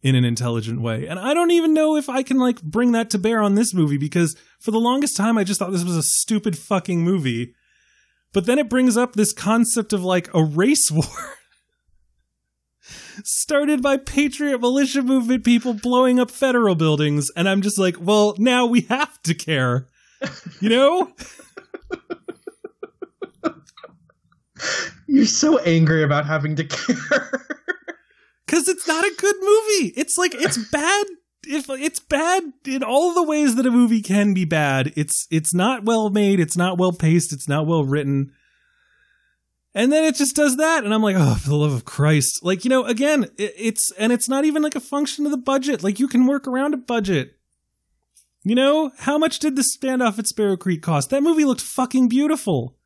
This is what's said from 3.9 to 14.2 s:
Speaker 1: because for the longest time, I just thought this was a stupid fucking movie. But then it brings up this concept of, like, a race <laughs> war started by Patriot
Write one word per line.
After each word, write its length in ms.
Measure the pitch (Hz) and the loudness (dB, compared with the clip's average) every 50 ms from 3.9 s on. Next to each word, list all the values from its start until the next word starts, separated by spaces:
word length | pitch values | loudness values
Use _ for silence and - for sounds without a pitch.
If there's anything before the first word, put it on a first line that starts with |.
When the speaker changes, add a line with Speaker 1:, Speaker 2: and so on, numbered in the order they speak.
| 143 143 | 0 -2
Speaker 1:
because 380 | 143 151 - 175 170 156 160 - _ _ _ _ | -4 -2 0 0 0 0 -2 -8 _ _ _ _
for 100 | - - | -6 -2
the 100 | 208 226 | 0 0
longest 380 | 233 240 254 269 285 285 - - | 2 2 2 0 0 -2 -2 -2
time, 220 | 196 226 233 226 | 0 0 2 0
I 40 | 202 | 0
just 140 | 185 208 - | -2 -2 -4
thought 140 | 202 180 | -4 -2
this 120 | 196 175 170 | -2 -4 -2
was 140 | 180 175 165 | -2 -2 -2
a 60 | 151 | 0
stupid 520 | - - - - - 220 214 214 226 175 | 0 0 -2 0 0 -2 -2 -2 -2 -6
fucking 460 | - - - 214 185 175 - 180 170 165 | -6 -6 -4 -4 -4 -2 -2 -2 -2 0
movie. 520 | 175 190 190 147 131 120 117 123 120 _ _ _ _ _ _ _ _ _ _ _ _ _ _ _ _ | 0 0 0 -2 -2 -4 -4 -6 -8 _ _ _ _ _ _ _ _ _ _ _ _ _ _ _ _
But 140 | _ 202 180 | _ -2 0
then 140 | 202 247 285 | 2 2 2
it 100 | 285 220 | 2 2
brings 260 | 240 254 254 254 220 | 2 2 4 4 4
up 180 | 233 247 247 - | 2 0 0 2
this 200 | 202 214 196 - | 0 0 0 0
concept 580 | - - 190 220 233 233 226 - 233 214 - | -4 0 0 2 2 2 2 2 -2 -2 -2
of, 120 | 220 196 180 | -2 -2 0
like, 280 | 185 185 180 175 - - | 0 0 0 0 0 0
a 80 | 175 160 | 2 2
race 480 | 156 143 156 190 247 294 - - - | 2 2 2 2 4 4 2 2 0
<laughs> 20 | 156 | 2
war 120 | 156 - - - - - - - - _ _ _ _ _ _ _ _ _ _ _ _ _ _ _ _ _ _ _ _ _ _ _ _ _ _ _ _ _ - - - - - - - 202 | 0 -2 -2 -4 -14 -14 -14 -16 -20 _ _ _ _ _ _ _ _ _ _ _ _ _ _ _ _ _ _ _ _ _ _ _ _ _ _ _ _ _ -20 -20 -20 -20 -20 -20 -14 -8
started 580 | - - - - - 311 285 294 285 302 269 | -6 -4 -4 -4 -2 0 0 2 2 0 0
by 160 | 247 277 277 269 | 2 0 0 0
Patriot 600 | 277 - - 269 | -2 -4 -2 0